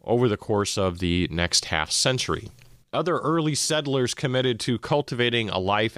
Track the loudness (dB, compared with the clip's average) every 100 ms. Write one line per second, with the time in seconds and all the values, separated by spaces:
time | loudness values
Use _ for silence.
0 | 0 2 2 0 0 0 0 0 0 0
1 | 0 2 0 0 0 0 0 0 0 0
2 | 0 0 -2 -4 -6 -18 -20 -20 _ -4
3 | -2 -2 0 0 0 0 0 0 0 0
4 | 0 0 -2 0 0 0 -2 -2 0 -2
5 | 0 0 2 2 0 0 0 2 0